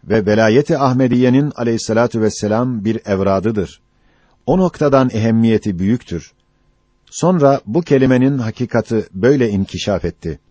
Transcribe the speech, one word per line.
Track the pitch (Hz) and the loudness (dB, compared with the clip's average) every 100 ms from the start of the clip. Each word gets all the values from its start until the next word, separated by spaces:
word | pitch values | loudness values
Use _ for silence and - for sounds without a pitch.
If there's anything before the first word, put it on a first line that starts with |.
Ve | - 110 101 | -2 -2 0
velayet-i | 104 110 117 147 156 | 2 4 2 2 0
Ahmediye'nin | 135 127 127 123 127 131 147 - | 0 2 2 2 2 2 0 -4
aleyhissalatu | 120 113 - 113 120 117 | -4 -4 -2 0 0 0
vesselam | 110 - 104 110 127 120 101 | -2 -2 -2 -2 -2 -4 -4
bir | 113 - | -4 -4
evradıdır. | 98 98 98 98 107 85 - _ _ _ _ _ _ - | -2 0 0 0 -4 -6 -10 _ _ _ _ _ _ -2
O | 175 | 0
noktadan | 180 - 151 135 127 | 0 0 2 2 2
ehemmiyeti | 107 113 113 113 110 107 87 | 0 0 2 2 2 -2 -4
büyüktür. | 98 120 - 85 - _ _ _ _ _ _ _ _ | -2 -2 -4 -12 -12 _ _ _ _ _ _ _ _
Sonra | - 165 180 139 139 - | -4 0 2 2 2 -2
bu | 123 | -4
kelimenin | - 135 131 127 131 139 | 0 2 4 4 2 0
hakikati | 113 - 123 117 - 113 - | -6 -6 -4 -4 -2 -4 -4
böyle | 95 113 143 117 | -2 2 2 0
inkişaf | 101 95 92 - 95 87 | -2 -4 -6 -4 -2 -4
etti. | - 82 73 _ | -8 -10 -12 _